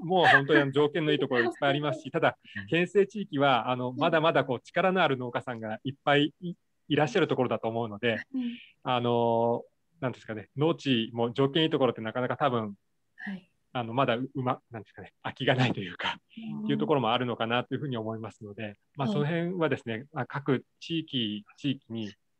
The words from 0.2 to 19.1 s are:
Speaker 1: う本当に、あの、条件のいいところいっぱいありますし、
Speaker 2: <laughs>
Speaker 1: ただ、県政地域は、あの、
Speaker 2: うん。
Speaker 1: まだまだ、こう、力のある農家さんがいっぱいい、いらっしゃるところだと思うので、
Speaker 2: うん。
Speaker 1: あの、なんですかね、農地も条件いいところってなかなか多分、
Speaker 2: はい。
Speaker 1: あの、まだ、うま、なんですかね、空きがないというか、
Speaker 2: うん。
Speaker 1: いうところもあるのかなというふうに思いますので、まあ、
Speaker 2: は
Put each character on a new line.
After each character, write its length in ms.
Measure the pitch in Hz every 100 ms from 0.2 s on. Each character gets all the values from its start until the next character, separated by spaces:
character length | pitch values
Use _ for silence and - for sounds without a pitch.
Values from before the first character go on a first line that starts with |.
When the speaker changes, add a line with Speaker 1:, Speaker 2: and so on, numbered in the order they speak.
Speaker 1:
う 20 | 185
本 180 | 147
当 80 | 139
に、 80 | 151
あ 60 | 135
の、 40 |
条 200 | 139 147
件 160 | 156 151
の 60 |
い 20 |
い 40 | 147
と 100 | -
こ 80 | 123
ろ 80 |
い 20 | -
っ 20 | -
ぱ 100 | 139
い 20 |
あ 20 |
り 80 | 143
ま 140 | 147
す 80 | -
し、 80 | 135
Speaker 2:
<laughs> 20 |
Speaker 1:
た 80 | -
だ、 160 | 131 - - - 98
県 140 | 165
政 280 | 175 202 196
地 120 | 208
域 160 | 190 139
は、 320 | 139 120 120
あ 60 | 127
の、 160 | 127
Speaker 2:
う 20 |
ん。 20 | 127
Speaker 1:
ま 140 | 165
だ 100 | 160
ま 140 | 160
だ、 100 | 151
こ 120 | 131 120
う、 40 |
力 320 | - 170 185
の 100 | 185
あ 60 | 156
る 80 | 131
農 140 | 123
家 100 | 123
さ 140 | 127
ん 60 | 113
が 180 | 110 110
い 80 | 131
っ 20 | 135
ぱ 140 | - 143
い 160 | 147 -
い、 120 | 175 - _ _ -
い 80 | 147
ら 100 | 151
っ 20 |
し 80 | -
ゃ 40 |
る 60 | 156
と 100 | -
こ 80 |
ろ 40 | 120
だ 100 | 113
と 100 | 113
思 180 | 113 117
う 20 |
の 100 | 104
で、 200 | 120 107 -
Speaker 2:
う 40 | 262
ん。 200 | 240 240 - _
Speaker 1:
あ 180 | 131 123
の、 640 | 120 117 117 113 117 120 - _ _ _
な 100 | 127
ん 20 |
で 80 | -
す 60 | -
か 80 |
ね、 160 | 107 - 135
農 160 | 156
地 360 | 151 139 120 110
も 180 | 117 117
条 160 | 127 135
件 140 | 160
い 40 | 160
い 20 |
と 80 | 151
こ 80 | 127
ろ 60 |
っ 20 |
て 80 | 110
な 100 | 110
か 80 | 127
な 80 | 123
か 80 | 123
多 140 | 143
分、 240 | 120 107 98 _ _ _ -
Speaker 2:
は 160 | 202
い。 180 | 190 - _ _
Speaker 1:
あ 100 | 127
の、 120 | 113
ま 100 | 123
だ、 120 | 127 117
う 140 | 131
ま、 260 | 139 127 - _
な 100 | 113
ん 20 |
で 60 | -
す 40 |
か 80 | -
ね、 140 | 92 _
空 120 | 113 -
き 100 | 127
が 80 |
な 120 | 127 120
い 60 |
と 80 | 104
い 100 | 90
う 60 | 87
か、 240 | - - _ 226 220 214
Speaker 2:
う 40 | 214
ん。 40 |
Speaker 1:
い 40 |
う 20 | 220
と 100 | -
こ 100 | 147
ろ 40 |
も 140 | 110
あ 40 | 120
る 60 |
の 100 | 123
か 120 | 110 113
な 180 | 120
と 100 | -
い 40 | 127
う 20 |
ふ 40 |
う 40 | 147
に 80 | 120
思 180 | 110
い 40 | 110
ま 120 | 107
す 140 | -
の 80 | 104
で、 260 | 101 107 101 _
ま 120 | -
あ、 20 |
Speaker 2:
は 20 | 139